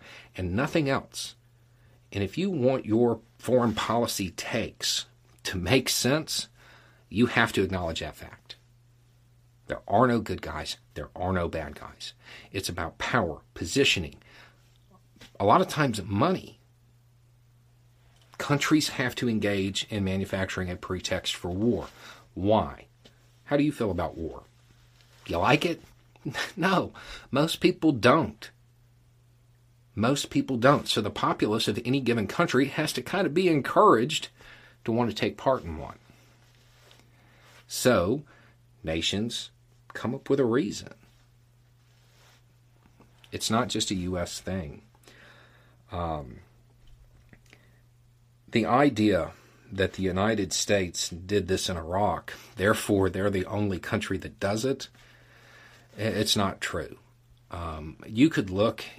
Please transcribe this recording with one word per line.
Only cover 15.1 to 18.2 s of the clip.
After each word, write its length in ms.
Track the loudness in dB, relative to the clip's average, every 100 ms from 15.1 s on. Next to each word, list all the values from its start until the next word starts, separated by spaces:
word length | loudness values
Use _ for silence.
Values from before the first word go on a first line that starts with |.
| -20 -16 0
a 60 | 6
lot 160 | 6
of 60 | 4
times 360 | 0 -2 -2
money. 560 | -4 0 0 0 -6 -20 _ _ _ _ _ _ _ _ _ _ _ _ _ _ _ _